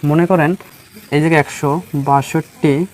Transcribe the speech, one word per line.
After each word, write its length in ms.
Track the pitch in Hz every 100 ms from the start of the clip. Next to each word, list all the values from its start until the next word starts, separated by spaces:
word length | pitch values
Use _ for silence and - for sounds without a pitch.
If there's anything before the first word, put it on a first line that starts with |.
| 147
মনে 140 | 151 175
করেন 200 | 185 151 190 - - - - -
এই 60 | 143
জায়গায় 180 | 156 160
একশো 260 | 139 - 147 151 180 143 139
বাষট্টি 680 | 139 135 165 156 - 156 139 185